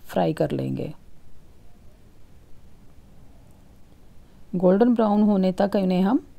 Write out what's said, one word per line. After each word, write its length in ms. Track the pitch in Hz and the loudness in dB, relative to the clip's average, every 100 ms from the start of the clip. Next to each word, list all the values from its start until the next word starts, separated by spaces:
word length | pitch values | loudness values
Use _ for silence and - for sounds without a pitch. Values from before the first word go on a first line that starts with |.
| - | -8
फ्राई 280 | - 165 | -2 0
कर 180 | 160 151 | 0 -2
लेंगे। 420 | 143 135 131 - - - - - - - - - - - - - - - - - - - - - - - - - - - - - - - - - - - - - 185 | -2 -4 -6 -8 -12 -18 -18 -16 -16 -16 -20 -20 -20 -20 -20 -20 -20 -20 -20 -20 -20 -18 -20 -20 -20 -20 -20 -20 -20 -20 -20 -20 -20 -20 -20 -20 -20 -20 -20 -10 0
गोल्डन 400 | 185 196 240 233 | 4 4 4 4
ब्राउन 280 | 214 208 | 2 4
होने 300 | 208 202 185 | 4 4 2
तक 240 | 185 202 202 | 0 0 0
इन्हें 240 | 185 180 | 0 2
हम 240 | 190 269 - | 2 0 -2